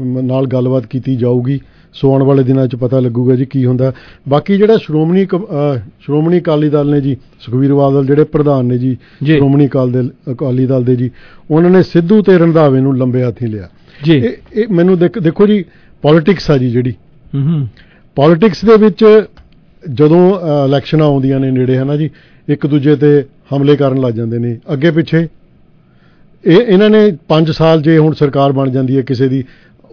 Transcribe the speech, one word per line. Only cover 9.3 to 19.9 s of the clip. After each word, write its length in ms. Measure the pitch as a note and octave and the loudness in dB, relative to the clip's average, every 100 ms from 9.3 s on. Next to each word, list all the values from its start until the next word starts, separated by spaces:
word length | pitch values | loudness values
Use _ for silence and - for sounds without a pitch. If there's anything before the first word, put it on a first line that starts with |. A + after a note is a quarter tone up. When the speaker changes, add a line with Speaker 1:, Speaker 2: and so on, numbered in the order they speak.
Speaker 1:
ਸ਼੍ਰੋਮਣੀ 320 | D#3 C#3 C#3 C#3+ | 0 2 2 2
ਅਕਾਲੀ 260 | C3+ B2+ | 0 -2
ਦਲ, 180 | B2+ B2+ - - | -2 -4 -8 -12
ਅਕਾਲੀ 340 | A#2+ C#3+ B2+ C3 | -8 -4 -2 0
ਦਲ 180 | C3 | 0
ਦੇ 120 | B2 B2 | 0 -2
ਜੀ, 140 | B2 - - - - | -4 -8 -20 -20 -4
ਉਹਨਾਂ 200 | D3+ F3 | 0 4
ਨੇ 120 | F#3 | 2
ਸਿੱਧੂ 400 | E3+ E3 E3+ G#3+ | 2 0 2 2
ਤੇ 160 | G3+ F#3 | 4 2
ਰੰਧਾਵੇ 420 | E3+ D#3+ D3 C3 | 4 2 2 2
ਨੂੰ 180 | C3+ C3 | 0 0
ਲੰਬੇ 260 | B2+ B2 | -2 -2
ਹੱਥੀਂ 240 | B2 - A#2+ | -4 -4 -8
ਲਿਆ। 200 | G#2+ F#2 _ _ - | -8 -12 _ _ -8
Speaker 2:
ਜੀ। 140 | D3 D3+ | 0 0
Speaker 1:
ਇਹ, 140 | A3+ - - | 0 -6 -10
ਇਹ 120 | G#3+ A#3 | -6 -2
ਮੈਨੂੰ 280 | E3+ F3+ F#3 | 2 2 2
ਦੇਖ-, 220 | E3+ A3+ | 0 0
ਦੇਖੋ 260 | D#3+ - G3+ | -4 0 0
ਜੀ, 180 | G#3+ E3+ - _ _ | 0 -4 -16 _ _
ਪੋਲਿਟਿਕਸ 480 | C#3+ D#3+ D#3 E3+ - | 0 2 2 -2 0
ਆ 80 | C#3+ | 0
ਜੀ 120 | B2+ | 0
ਜਿਹੜੀ। 240 | A#2 B2 G#2+ _ _ - | -2 -4 -8 _ _ -10
Speaker 2:
ਹੂੰ, 80 | C#3 | -6
ਹੂੰ। 260 | C#3 D#3+ B2 - _ _ _ - | -4 -4 -6 -10 _ _ _ 0
Speaker 1:
ਪੋਲਿਟਿਕਸ 480 | D3 E3 A3 E3 | 2 4 2 0
ਦੇ 120 | G3+ A3 | 2 4
ਵਿੱਚ 480 | G#3+ - A3 G#3+ G3 - _ _ _ _ F3+ | 4 4 4 4 2 -12 _ _ _ _ -12